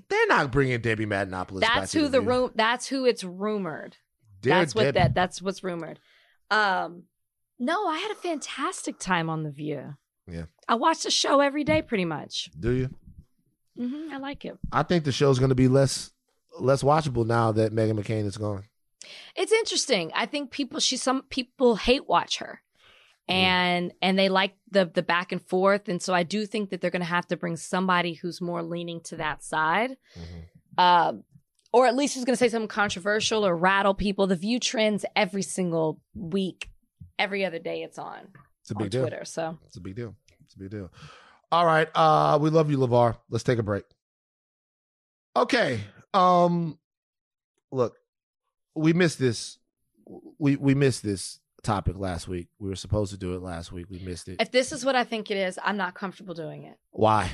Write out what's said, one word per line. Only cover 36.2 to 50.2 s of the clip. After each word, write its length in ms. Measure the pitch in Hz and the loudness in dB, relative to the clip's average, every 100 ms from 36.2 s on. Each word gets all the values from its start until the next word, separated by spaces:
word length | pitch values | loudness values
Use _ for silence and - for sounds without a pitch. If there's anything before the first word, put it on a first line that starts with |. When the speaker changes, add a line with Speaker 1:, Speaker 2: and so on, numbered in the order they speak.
| 165 196 190 - - - _ _ - - | -6 -4 -4 -6 -16 -18 _ _ -16 -4
Speaker 2:
Every 280 | 196 196 190 | -4 -2 -4
other 120 | 165 | -6
day 240 | 165 165 | -8 -8
it's 160 | 160 - | -10 -12
on, 300 | 160 107 - - _ _ | -14 -14 -20 -20 _ _
Speaker 1:
It's 100 | - | -12
a 20 | |
big 100 | 107 | -6
Speaker 2:
on 60 | 104 | -4
Speaker 1:
deal. 100 | 120 | -2
Speaker 2:
Twitter, 240 | 151 - | -4 -6
so. 320 | - - 160 160 | -10 -8 -8 -8
Speaker 1:
It's 140 | _ - | _ -18
a 20 | |
big 140 | 90 101 | -14 -12
deal. 180 | 117 98 _ _ | -12 -14 _ _
It's 80 | _ | _
a 40 | - | -18
big 100 | 95 | -12
deal. 240 | 107 90 - - - - _ - | -12 -12 -16 -20 -20 -20 _ -2
All 140 | 165 | 2
right. 240 | 170 160 160 | 4 4 2
Uh, 440 | - 160 151 151 151 | 4 6 6 4 4
we 120 | 156 | 4
love 200 | 160 151 | 4 4
you, 60 | 139 | 2
LeVar. 400 | 127 120 120 107 - | 4 6 4 2 -6
Let's 120 | 117 | -4
take 160 | - 117 | 0 0
a 40 | |
break. 220 | 104 101 - _ _ _ _ _ _ _ _ _ _ _ _ _ _ | 0 -2 -6 _ _ _ _ _ _ _ _ _ _ _ _ _ _
Okay. 460 | - - 240 170 113 101 - _ | -2 2 2 0 -2 -8 -16 _
Um, 640 | 196 180 180 175 175 165 - _ _ _ _ _ _ _ _ - | 4 6 6 6 2 -2 -8 _ _ _ _ _ _ _ _ -8
look, 260 | 131 113 _ _ _ _ _ _ _ _ | -2 -2 _ _ _ _ _ _ _ _
we 180 | 156 156 | 0 2
missed 260 | 170 170 - | 4 2 2
this. 400 | 131 107 - - _ _ _ _ - - | 0 0 -8 -16 _ _ _ _ -20 -20